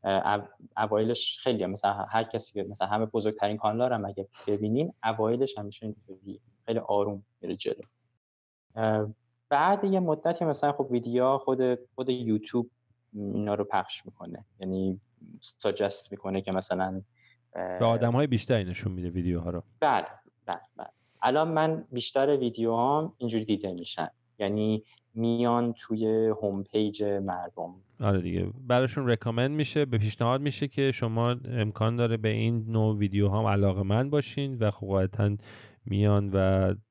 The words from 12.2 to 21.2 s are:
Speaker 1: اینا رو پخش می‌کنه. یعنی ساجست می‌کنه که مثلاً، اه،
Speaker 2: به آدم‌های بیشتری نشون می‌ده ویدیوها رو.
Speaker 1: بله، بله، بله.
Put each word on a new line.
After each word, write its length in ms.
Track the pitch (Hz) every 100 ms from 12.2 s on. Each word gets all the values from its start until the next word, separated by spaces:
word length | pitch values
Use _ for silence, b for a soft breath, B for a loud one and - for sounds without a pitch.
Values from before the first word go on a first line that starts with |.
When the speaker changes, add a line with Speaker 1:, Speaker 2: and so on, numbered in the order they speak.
| 117 107 107 123 120 _ _ _ _
Speaker 1:
اینا 400 | 104 101 101 104
رو 100 | 101
پخش 420 | 101 117 104 - -
می‌کنه. 400 | - 87 - 104 _
یعنی 420 | 95 95 95 95 _ _ - -
ساجست 720 | - - 107 101 101 - -
می‌کنه 300 | 101 98 95
که 100 | 92
مثلاً، 500 | 92 92 92 95 95 98 b b b _ 87
اه، 240 | 90 90
Speaker 2:
به 60 | 113
آدم‌های 420 | 117 117 120 147
بیشتری 360 | 123 - 120
نشون 280 | 92 87 107
می‌ده 160 | 92 87
ویدیوها 400 | 90 90 87 82
رو. 140 | 87 - _
Speaker 1:
بله، 280 | 151 117 80 - _ _ -
بله، 160 | 85 - -
بله. 100 | - _ _ _